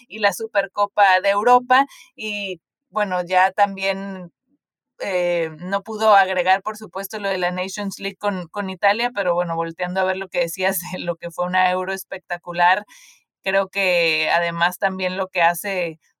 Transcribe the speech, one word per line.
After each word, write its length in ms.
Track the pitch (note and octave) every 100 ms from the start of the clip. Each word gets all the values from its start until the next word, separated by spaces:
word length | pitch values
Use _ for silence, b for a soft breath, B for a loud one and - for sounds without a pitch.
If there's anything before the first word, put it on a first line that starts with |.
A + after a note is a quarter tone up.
| B
y 100 | G#3+
la 140 | G#3
Supercopa 880 | - A3 G#3 F#3+ - G#3 - G3 F#3
de 80 | G3
Europa, 560 | G3+ A3 B3 B3 B3+ C4+ B B -
y 440 | G#3+ G#3 G3 F3+ _ _ _
bueno, 340 | F#3+ G3+ F3+ F3
ya 260 | F#3 F#3+
también, 800 | G3+ G3+ F#3+ G3 G3 G3 F#3+ F3 _ _ _ _ _ _ _
eh, 500 | G#3 F#3 F3 F3 D#3+ D#3
no 240 | F3+ G3
pudo 320 | G3 G#3+ A3 G3+
agregar, 460 | F#3+ F#3 F3+ F#3+
por 160 | G#3+ G#3+
supuesto, 420 | G#3 F#3+ G3 G#3+
lo 80 | G3+
de 100 | F#3+
la 140 | F3+
Nations 480 | F3+ F#3+ G3+ G3+ -
League 160 | G3 G3
con, 300 | G#3 F#3+ E3+
con 220 | G3+ G3
Italia, 420 | F#3 G3+ G#3+ B3
pero 200 | B3 F3+
bueno, 220 | F3 E3+ E3
volteando 420 | E3 E3 F3+ F#3
a 60 | F#3
ver 100 | F#3+
lo 140 | F#3+
que 100 | F3+
decías 400 | E3+ F3+ F#3 G3 E3
de 60 | F#3
lo 180 | F3+ E3+
que 140 | F3
fue 140 | - F3+
una 240 | F3+ F#3
Euro 220 | F#3 F#3
espectacular, 960 | F#3+ - F#3+ - F3 - E3+ F3 G3 G#3 B B B B _
creo 240 | F#3+ F#3+ F#3
que 600 | G3+ F#3 F3 E3 D#3 D#3
además 440 | E3 E3+ E3+ F3 F3+
también 400 | G3 F#3+ F#3 F#3
lo 100 | F#3
que 140 | F#3
hace 580 | E3+ F3 G#3 F#3+ E3+ D#3+ _ _